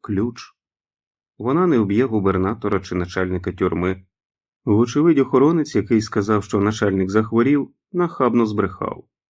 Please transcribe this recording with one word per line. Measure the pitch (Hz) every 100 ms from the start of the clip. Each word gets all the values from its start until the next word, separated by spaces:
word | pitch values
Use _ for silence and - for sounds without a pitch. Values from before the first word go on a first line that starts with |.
ключ. | - 98 117 120 - _ _ _ _ _ _ _ _ -
Вона | 113 151 180
не | 131
вб'є | 98 101 131
губернатора | 110 95 92 95 117 104 98
чи | 92 90
начальника | 87 95 92 90 90
тюрми. | 87 92 85 90 95 _ _ _ _ _ _ -
Вочевидь, | 104 120 147 165 143
охоронець, | 131 131 143 170 147 110
який | 98 113
сказав, | 110 110 101 107
що | - 101
начальник | 104 110 104 95 95
захворів, | 104 110 113 123 143 - _ _
нахабно | 180 175 - 127 120 110
збрехав. | 104 98 - - - - _